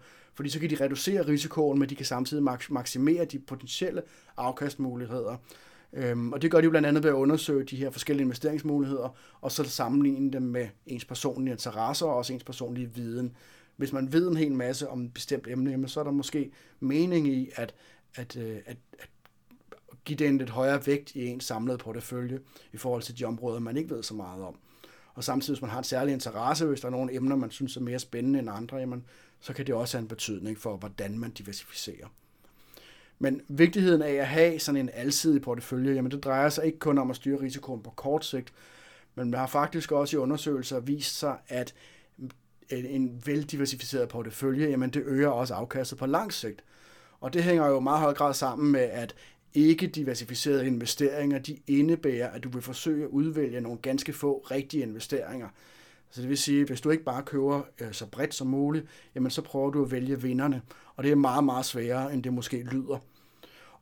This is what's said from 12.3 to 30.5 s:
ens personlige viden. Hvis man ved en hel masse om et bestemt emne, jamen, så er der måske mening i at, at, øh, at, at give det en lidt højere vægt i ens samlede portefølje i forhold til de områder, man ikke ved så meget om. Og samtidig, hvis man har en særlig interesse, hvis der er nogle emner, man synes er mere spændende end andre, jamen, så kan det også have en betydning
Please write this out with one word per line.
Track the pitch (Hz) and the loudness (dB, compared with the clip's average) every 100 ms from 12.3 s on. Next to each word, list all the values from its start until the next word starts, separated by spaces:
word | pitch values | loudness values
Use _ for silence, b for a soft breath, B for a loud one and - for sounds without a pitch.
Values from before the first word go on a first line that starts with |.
ens | 127 | -6
personlige | - 123 120 123 120 117 | -10 -10 -8 -6 -8 -8
viden. | 117 120 123 b b b b - | -6 -4 -6 b b b b -8
Hvis | 131 | -4
man | 139 131 | -2 2
ved | 160 180 | 2 4
en | 160 | 2
hel | 151 | 2
masse | 131 123 127 143 | 2 0 -2 -6
om | 127 | -6
et | 120 | -8
bestemt | - - 139 113 | -8 -4 -4 -2
emne, | 127 135 | -2 0
jamen, | 131 135 | 0 -4
så | 151 | -4
er | |
der | 147 | -2
måske | 143 135 151 135 b b b | -2 -2 -4 -4 b b b
mening | 131 151 180 170 143 | 0 2 4 4 4
i | 131 131 - | 2 -2 -6
at, | 113 - b b _ - | -8 -10 b b _ -14
at, | 123 123 | -12 -8
øh, | 113 107 110 | -8 -8 -12
at, | 123 _ - | -16 _ -20
at | - _ _ _ _ - _ - _ - - | -20 _ _ _ _ -20 _ -20 _ -18 -8
give | 147 | 0
det | 147 | 4
en | 139 | 4
lidt | 120 | 0
højere | 117 135 139 139 | 0 2 2 2
vægt | 143 143 135 | 0 -2 -8
i | 123 | -6
ens | 127 - | -6 -6
samlede | 113 120 123 | -4 -2 -4
portefølje | 113 113 - 123 123 131 B B B | -6 -10 -8 -6 -6 -8 B B B
i | 110 | -8
forhold | 127 120 | -4 -2
til | 113 123 | -4 -8
de | 117 | -6
områder, | 113 120 117 | -4 -4 -4
man | 117 139 | -4 -4
ikke | 160 123 | -4 -6
ved | |
så | - | -8
meget | 107 90 92 | -10 -10 -10
om. | 90 - b b b b b | -12 -14 b b b b b
Og | - | -8
samtidig, | 120 135 135 131 | -2 -2 -2 -4
hvis | |
man | 120 | -4
har | 120 | -6
en | |
særlig | 123 127 143 | -2 0 0
interesse, | 135 120 107 123 151 160 | 0 -4 -2 0 2 2
hvis | 135 | 0
der | 127 | -2
er | |
nogle | 127 127 127 | -4 -2 -2
emner, | 135 139 | 0 0
man | 117 | -2
synes | - 135 127 | -6 -8 -6
er | |
mere | 120 123 | -4 -4
spændende | - 120 127 139 | -6 -2 2 2
end | 113 | 0
andre, | 104 117 135 | -6 -8 -6
jamen, | 127 123 120 b b b | -6 -6 -12 b b b
så | - | -12
kan | 139 131 | -8 -2
det | 113 | -2
også | 120 123 | -2 -4
have | |
en | 110 | -6
betydning | 113 - 98 107 | -6 -6 -4 -6